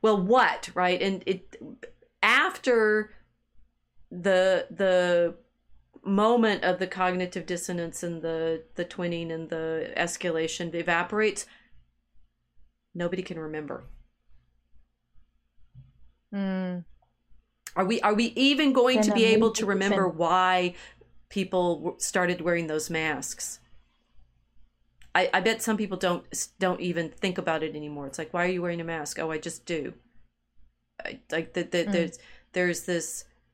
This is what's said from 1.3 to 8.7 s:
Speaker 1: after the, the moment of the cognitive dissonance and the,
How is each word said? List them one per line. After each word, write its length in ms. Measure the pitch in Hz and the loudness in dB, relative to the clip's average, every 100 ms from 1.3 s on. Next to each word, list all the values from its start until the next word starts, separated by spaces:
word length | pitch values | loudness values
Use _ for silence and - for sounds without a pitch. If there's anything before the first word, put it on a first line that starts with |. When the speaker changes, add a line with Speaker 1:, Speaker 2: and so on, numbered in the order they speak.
| 185 - - - - - _ _ _ | -4 -6 -18 -18 -16 -20 _ _ _
Speaker 1:
after 880 | 208 254 320 359 - 233 214 214 214 - _ _ _ - - _ _ _ - | 4 4 2 0 2 4 4 2 -2 -12 _ _ _ -20 -20 _ _ _ -16
the, 560 | 175 185 185 190 185 - | -4 2 4 4 2 -2
the 640 | 165 196 185 180 175 170 170 _ _ _ - _ - | -2 2 4 4 4 4 0 _ _ _ -20 _ -12
moment 580 | - 196 214 240 220 196 | 0 4 6 6 4 2
of 160 | 175 180 | 0 0
the 80 | 185 | -4
cognitive 580 | 185 185 180 180 180 165 | 0 0 0 -4 -6 -6
dissonance 580 | 175 175 175 165 - | -6 -4 -4 -6 -6
and 180 | 175 165 | -8 -6
the, 400 | 165 165 160 160 160 | -4 -2 -2 -4 -6